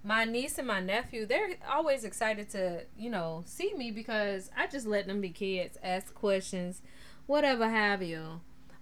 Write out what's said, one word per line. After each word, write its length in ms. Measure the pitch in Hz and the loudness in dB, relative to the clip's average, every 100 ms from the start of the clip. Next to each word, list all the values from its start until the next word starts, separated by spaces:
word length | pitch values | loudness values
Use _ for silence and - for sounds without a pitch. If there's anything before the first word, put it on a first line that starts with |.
my 200 | 202 220 | 4 2
niece 320 | 226 233 285 - | 4 0 0 -2
and 100 | 254 | 0
my 120 | 196 | 0
nephew, 460 | 185 214 247 226 214 | 2 0 0 -6 2
they're 280 | 294 415 359 - | 2 2 -4 0
always 340 | 285 320 269 | 2 4 2
excited 460 | 220 - 220 208 208 | 0 0 0 0 -4
to, 340 | 202 185 170 - - | -2 -2 -2 -8 -8
you 120 | 233 | -4
know, 340 | 208 165 165 | -2 -2 -4
see 280 | 170 - 392 | -8 -2 -2
me 160 | 381 240 | -2 -4
because 580 | 214 220 220 202 196 190 240 | -6 -2 0 2 0 -4 -2
I 100 | 381 | 0
just 200 | 277 220 | 0 2
let 180 | 208 | 2
them 160 | 185 202 | 2 -2
be 80 | 190 | -2
kids, 480 | 165 196 185 175 - | -2 0 0 -2 -4
ask 300 | 185 185 - | -2 -2 -2
questions, 640 | - 208 190 190 185 180 185 - - - - - | 0 4 4 2 -4 -4 -6 -14 -16 -16 -14 2
whatever 420 | 285 285 247 226 | 4 6 6 4
have 320 | 226 208 196 | 6 4 2
you. 400 | 175 160 160 165 - - - - | 0 -4 -8 -10 -12 -16 -16 -16